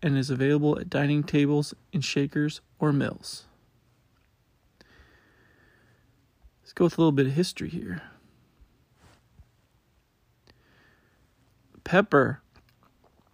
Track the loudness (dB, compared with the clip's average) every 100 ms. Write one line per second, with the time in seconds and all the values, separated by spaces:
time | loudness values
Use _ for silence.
0 | -2 0 -2 -2 0 2 2 -2 -2 -2
1 | 0 0 0 2 2 2 -2 -8 _ -6
2 | -2 -2 -2 -2 -4 -6 -16 -4 0 0
3 | -2 -6 -14 -16 -18 _ _ _ _ _
4 | _ _ _ _ _ _ _ _ _ -20
5 | -20 _ _ _ _ _ _ _ _ _
6 | _ _ _ _ -20 _ -12 0 0 4
7 | 4 4 2 0 -2 -4 -10 -8 -10 -10
8 | -12 -20 _ _ _ _ -20 _ _ _
9 | -20 _ _ -20 -20 _ _ _ _ _
10 | _ _ _ _ _ _ _ _ _ _
11 | _ _ _ _ _ _ _ -20 0 0
12 | 4 4 2 -2 _ _ _ _ _ _
13 | _ _ _